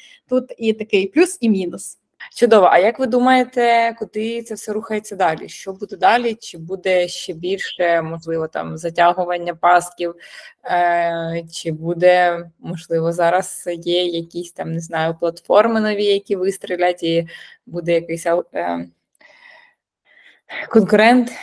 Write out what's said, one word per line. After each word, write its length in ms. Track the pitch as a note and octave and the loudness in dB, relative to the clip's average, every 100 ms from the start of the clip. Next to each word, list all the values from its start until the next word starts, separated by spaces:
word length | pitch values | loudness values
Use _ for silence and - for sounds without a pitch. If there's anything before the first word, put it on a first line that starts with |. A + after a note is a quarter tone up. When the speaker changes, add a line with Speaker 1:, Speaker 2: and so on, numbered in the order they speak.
| - - _ | -20 -20 _
Speaker 1:
тут 240 | B3+ B3+ - | -2 -2 -4
і 140 | A3 | -2
такий 340 | G#3+ G#3+ G3+ F#3+ | -2 -2 0 0
плюс, 320 | C#4+ F4+ - | 2 0 2
і 100 | A#3 | 0
мінус. 500 | G3 F3+ F#3+ - - _ _ - | 0 -2 -8 -14 -18 _ _ -18
Speaker 2:
Чудово. 320 | - A#3 A3 F#3 | 0 4 6 6
А 120 | E3 | 6
як 200 | G3+ A#3+ | 4 0
ви 80 | C4 | 0
думаєте, 880 | B3 B3 C4 B3+ B3 A#3+ A#3 A#3 A3+ | 2 4 4 2 0 2 2 0 -4
куди 440 | A3+ G#3+ A3 A#3 | -8 -6 -4 -6
це 120 | A3+ | -8
все 180 | G#3+ - | -10 -8
рухається 440 | G#3+ G#3+ G#3+ G#3 F#3+ | -8 -6 -6 -6 -2
далі? 320 | F3+ D#3+ E3 | 0 0 -8
Що 240 | - - | -14 -12
буде 240 | F#3+ G#3 F3+ | -12 -12 0
далі? 380 | F#3 A#3 A#3+ | 2 4 0
Чи 240 | A3 - E3+ | -6 -10 -16
буде 500 | E3 F#3 F#3 F#3 F3 | -10 -6 0 2 0
ще 240 | - - | -4 -10
більше, 720 | D#3+ F3+ F#3+ - - F3 E3+ | -8 -6 -4 -6 -2 0 0
можливо, 460 | D#3+ E3 E3 E3 D#3+ | -2 -8 -6 -6 -4
там, 300 | D#3 E3 D#3+ | -6 -8 -8
затягування 760 | E3+ E3 E3+ F3+ F3 F3 F3 | -6 2 2 2 -2 -4 -6
пасків? 600 | E3 F3 F3 E3+ - F3 E3+ - - - _ | 0 4 4 2 -4 -8 -8 -16 -20 -20 _
Е, 800 | - F3 F3 E3+ E3+ E3 E3 E3 E3 | -4 0 2 2 0 -2 -4 -6 -8
чи 200 | - E3+ | -8 -8
буде, 720 | D#3 E3 E3+ F3+ F3+ F3+ E3+ E3+ _ | -6 -4 2 4 6 4 0 -6 _
можливо, 540 | D#3+ E3+ - E3 E3 | -12 -12 -4 -2 -2
зараз 560 | E3+ E3+ F3+ F#3+ - - | 0 2 2 -2 -8 -8
є 320 | F3 E3+ F3 | -8 -2 0
якісь 480 | F3+ E3 E3 E3+ F3 | 0 -4 -8 -10 -12
там, 200 | - D#3+ | -10 -8
не 80 | E3 | -8
знаю, 360 | E3 E3 D#3+ E3 | -6 -4 -4 -2
платформи 600 | E3+ E3+ - F#3+ A3+ A3+ | -4 -6 2 4 4 2
нові, 240 | G#3+ G3+ | 0 0
які 320 | G#3 G3+ - G3 | 0 0 -2 -2
вистрілять, 640 | F#3 G3 - F3 F3+ F3+ | -2 -4 -6 0 0 0
і 260 | E3 E3 E3 - - - - | 0 0 -2 -8 -20 -20 -12
буде 260 | E3 E3 | -8 0
якийсь 340 | E3+ E3 E3 E3+ | 0 -2 -6 -2
ал-, 180 | E3+ - | -2 -2
е, 320 | - F3 - - _ _ _ - _ - - _ _ _ _ _ _ - _ _ - - | -6 -4 -4 -8 _ _ _ -20 _ -20 -20 _ _ _ _ _ _ -20 _ _ -14 0
конкурент 640 | A3+ G3 G#3 A3 B3 A#3 - | 2 4 4 6 4 2 -6